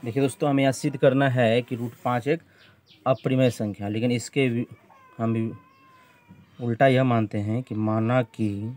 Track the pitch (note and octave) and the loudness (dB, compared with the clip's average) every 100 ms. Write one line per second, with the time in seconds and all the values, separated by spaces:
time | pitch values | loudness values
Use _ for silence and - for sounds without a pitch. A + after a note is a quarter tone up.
0 | A#2+ B2 C#3 - D3+ C#3 C3+ C3 D3+ C3 | -6 -2 -2 -2 0 2 2 0 -4 2
1 | C#3+ C3 C#3 B2+ A#2 A#2 B2 A#2+ A#2+ - | 2 4 2 2 2 2 -2 -8 -8 -6
2 | B2+ B2 B2 E3 _ _ - _ _ - | -4 -4 -2 -4 _ _ -20 _ _ -8
3 | - C3 C3+ C3 C3 - G#2+ G2 G2+ G#2+ | -2 -2 0 2 2 0 -6 -6 -6 -4
4 | B2 A#2+ - - C3 A#2 A#2+ - _ - | -2 -2 -4 0 0 0 -6 -12 _ -20
5 | - - A2+ A2+ A2+ - _ _ _ - | -20 -6 -2 -2 -4 -8 _ _ _ -20
6 | _ _ _ - - _ A#2+ A#2 C3+ B2+ | _ _ _ -20 -20 _ -6 4 4 6
7 | C3 A#2 G#2+ A2 G#2 A2+ C3 G#2+ G#2+ A2 | 4 2 0 -4 -4 -4 -6 -4 -2 0
8 | A2+ B2 B2 - A2 G2+ G#2+ | 0 0 -2 -4 -4 -4 -8